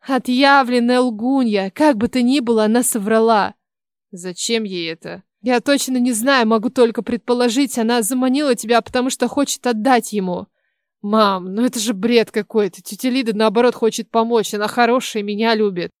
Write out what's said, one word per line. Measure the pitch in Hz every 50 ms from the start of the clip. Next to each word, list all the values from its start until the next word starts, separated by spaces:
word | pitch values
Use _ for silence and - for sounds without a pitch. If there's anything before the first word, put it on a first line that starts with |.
| _
«Отъявленная | - 277 254 - - 254 247 277 277 277 277 262 240 247 247 233 240 247 254
лгунья, | 254 254 226 202 220 254 269 269 262 233 208 196 190 190 _
как | - 302 311 277
бы | 208 233 240
то | - 254 247
ни | 240 262 294
было, | 247 220 233 220 214
она | 214 220 240 247
соврала». | - - 240 196 214 226 226 220 226 226 208 190 196 - _ _ _ _ _ _ _ _ _ _ _ -
«Зачем | 180 170 185 175 - - - 233 226 220
ей | 202 190 175 170 165 165
это?» | 165 _ 165 170 185 - _ _ _ -
«Я | 240 247 240
точно | 226 - 285 277 - - 262 254
не | 240 254 247
знаю, | 208 226 269 277 262 233
могу | 220 226 226 202 254
только | - - 247 226 220 - 208
предположить, | - 240 220 _ - 240 247 240 247 214 262 285 254 -
она | 247 226 220 240 240 226
заманила | - 269 254 254 247 247 277 302 285 247
тебя, | - - 220 240 233
потому | 220 - - 254 247 269
что | - - 247 240
хочет | - 285 277 - - - -
отдать | 247 240 220 208 262 254 233 226 - 214
ему». | 208 185 180 180 180 185 _ _ _ _ _ _ _ _ _ _ _ -
«Мам, | 202 208 220 214 202 196 185 175 185 185
ну | 208 240
это | 254 247 240
же | 202 220 233
бред | 190 185 240 240 233 214 -
какой-то, | - 220 202 _ - 220 208 185 - - -
тетя | - - 190 - 262
Лида, | 247 269 262 220 214
наоборот, | 208 220 220 196 233 240 247 226
хочет | - 233 220 - - 220 _
помочь, | - 226 226 233 240 233 202 - -
она | 208 208 208
хорошая, | - 247 240 233 233 254 240 - - 226 202
меня | 202 208 202 226 226 226
любит». | 214 214 202 190 175 170 170 _ _